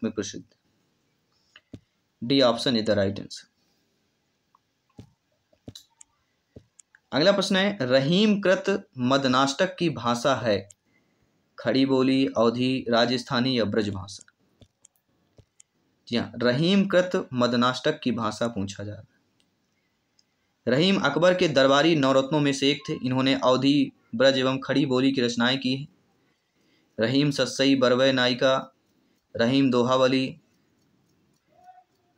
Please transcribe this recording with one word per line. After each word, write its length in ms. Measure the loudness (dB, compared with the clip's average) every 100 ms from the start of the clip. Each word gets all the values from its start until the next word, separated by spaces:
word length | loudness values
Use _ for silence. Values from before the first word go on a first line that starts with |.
में 80 | -6
प्रसिद्ध। 320 | -6 -8 -12 -18 _ _ _ _ _ _ _ _ _ _ -20 _ -20 _ _ _ _
D 180 | -2 2
option 340 | 2 2 -2 0
is 80 |
the 120 | 0 0
right 220 | 0 -4
answer। 260 | -12 -18 -20 _ _ _ _ _ _ _ _ _ _ _ _ _ _ -20 -20 _ _ _ _ _ -20 -20 _ -20 -20 _ _ _ _ -20 -20 _ _ _ _
अगला 200 | 0 2
प्रश्न 240 | 2 0 0
है, 220 | 0 -2
रहीम 580 | 0 2 2 2 2 2
कृत 480 | 2 0 0 -4 -6 -4
मदनाष्टक 760 | 0 2 2 2 0 0 -4 -2
की 100 | -4
भाषा 440 | -2 -4 -2 -2 -2
है 320 | -2 -2 -4 _ _ _ _ _ _ _ _ -8
खड़ी 280 | -2 0 2
बोली, 400 | 2 2 0 0
अवधी, 580 | 0 0 0 -2 -4 -2
राजस्थानी 680 | 0 0 -2 -4 -2 -2 -2
या 60 |
ब्रज 240 | -2 -2 -4
भाषा? 360 | -6 -12 -18 -20 _ _ _ -20 _ _ _ _ _ _ _ _ _ _ _ _ _ -8
जी 80 | -6
हाँ, 160 | -6 -2
रहीम 440 | 0 2 2 2 2
कृत 420 | 2 2 -2 -4
मदनाष्टक 680 | -2 0 2 0 0 -4 -4
की 100 | -4
भाषा 360 | -4 -4 -4 -6
पूछा 360 | -6 -8 -10
जा 80 | -14
रहा 80 | -14
है। 80 | -18 _ _ _ _ _ _ _ _ _ _ _ _ _ _ _ -2
रहीम 340 | 2 2 2
अकबर 340 | 0 2 2
के 140 | 2 2
दरबारी 460 | 2 4 4 2 2
नवरत्नों 440 | 2 2 2 0
में 120 | 0
से 180 | 0 -2
एक 100 | -2 -6
थे। 40 | -8
इन्होंने 300 | -4 -2 0
अवधी, 580 | 0 2 2 2 0 -2 -6 _
ब्रज 240 | 0 2 2
एवं 200 | 0 -2
खड़ी 260 | -4 -2 0
बोली 260 | 2 0
की 80 | 0
रचनाएं 380 | -2 0 -2 -2
की 160 | -4
हैं। 120 | -6 -8 _ _ _ _ _ _ _ _ _ _ -4
रहीम 320 | -2 0 0
सस्सई 440 | 0 -4 0 2 2
बरवै 340 | 2 4 2
नायिका, 640 | 2 0 0 0 0 -4 _ _ _ _ _ _
रहीम 360 | -2 0 2 2
दोहावली, 560 | 2 2 2 2 2 -4 -10 _ _ _ _ _ _ _ _ _ _ _ _ -20 -20 _ _ _